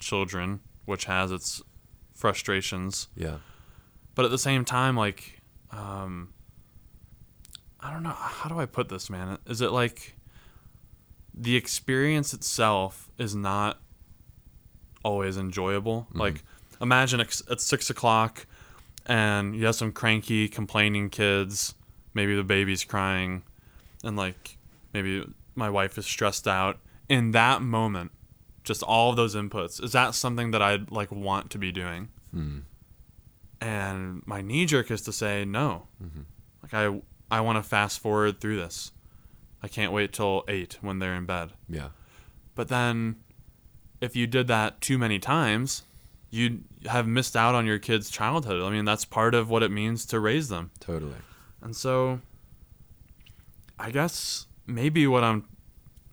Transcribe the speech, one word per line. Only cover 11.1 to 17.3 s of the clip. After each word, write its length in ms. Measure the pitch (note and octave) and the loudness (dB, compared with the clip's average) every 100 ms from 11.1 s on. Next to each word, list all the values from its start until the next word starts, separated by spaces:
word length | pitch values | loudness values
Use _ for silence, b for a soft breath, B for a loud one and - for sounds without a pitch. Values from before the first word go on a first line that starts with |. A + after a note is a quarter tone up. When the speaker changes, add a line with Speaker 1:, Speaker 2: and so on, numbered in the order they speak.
| - - | -20 -20
Speaker 1:
the 220 | - A#2 | -6 0
experience 800 | B2 - - - C3 C#3+ D3+ C#3+ | 2 0 -4 0 2 4 2 0
itself 760 | A#2 - - A2 G2+ F#2+ - - - | -4 -4 2 4 4 0 -6 -14 -6
is 200 | A#2 G2+ | -4 -2
not 440 | G2 G2+ G#2 - - - - - - - - - - - - - | 0 0 0 -2 -10 -20 -20 -20 -20 -20 -20 -20 -20 -20 -20 -6
always 320 | A2 G2+ G2 F#2+ | -2 0 -2 -2
enjoyable? 720 | F#2+ F#2+ F#2+ G2+ A2 A2+ A#2 | -4 -2 -2 0 -2 -4 -4
Speaker 2:
Mm-hmm. 80 | A#2 | -4
Speaker 1:
Like, 240 | G#2 D2+ B B B B | -2 -4 B B B B
imagine 380 | A#2+ B2+ C3 B2 | 2 4 4 2
it's, 200 | A2+ | 0